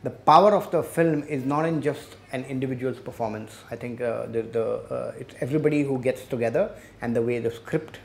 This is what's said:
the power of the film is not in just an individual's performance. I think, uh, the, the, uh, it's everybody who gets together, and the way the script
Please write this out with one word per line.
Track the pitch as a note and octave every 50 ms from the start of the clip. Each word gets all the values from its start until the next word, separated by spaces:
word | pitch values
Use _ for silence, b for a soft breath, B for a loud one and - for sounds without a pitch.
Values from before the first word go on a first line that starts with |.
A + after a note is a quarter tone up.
| -
the | C3
power | - - - - D3+ E3 F#3+ G#3+ G3+
of | F3+ - -
the | - D#3+ D3
film | - - E3+ E3+ E3 D#3 D3 D3
is | - D3+ C3+ B2+
not | C3+ C#3+ D3+ D#3+
in | E3 E3 D3+
just | C3 D3 C#3 - - - - - - -
an | - C3 C3
individual's | C3+ C#3 C3 C3+ C3 C3+ A#2+ B2 C3 A#2+ -
performance. | - B2 - - A#2+ A2 G#2+ G#2+ A2 A2 - - - -
I | A#2+
think, | A2+ - B2 A#2 A#2+
uh, | A#2+ A#2 A2+ A#2 A2+
the, | A2+ A#2 A#2 A2
the, | - - A2+ A2+
uh, | A2+ A2 - - - B2+ B2 A#2+ A#2 -
it's | - C3 - - -
everybody | - B2 C#3 D#3 C#3+ D3+ D3+ D3
who | D3 C#3 C3+
gets | B2+ A#2+ C3 B2+ - -
together, | - C3+ A#2 A#2 A2+ A#2+ D#3 G3+ - B B B B B B
and | - A#2+ A#2
the | A#2+ A#2
way | A#2+ A#2+ A#2+
the | A2+ A2+
script | - - - - - E3 - - - -